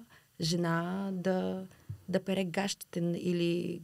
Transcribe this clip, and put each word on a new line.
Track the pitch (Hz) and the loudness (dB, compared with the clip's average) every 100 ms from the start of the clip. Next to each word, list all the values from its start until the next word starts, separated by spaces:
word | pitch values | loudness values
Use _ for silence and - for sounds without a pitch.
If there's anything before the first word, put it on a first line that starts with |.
| - - _ - | -12 -20 _ -4
жена | 160 175 170 165 175 190 196 | 0 2 2 2 0 -2 -2
да, | 185 185 185 185 185 190 - - - - | 0 2 2 0 -2 -8 -14 -12 -10 -2
да | 175 | -2
пере | 190 190 | 0 0
гащите | 180 180 202 - - 175 | 0 0 -2 -2 -6 -2
н-, | 170 175 | 0 0
или | 180 175 170 175 170 175 | 2 2 2 2 0 -6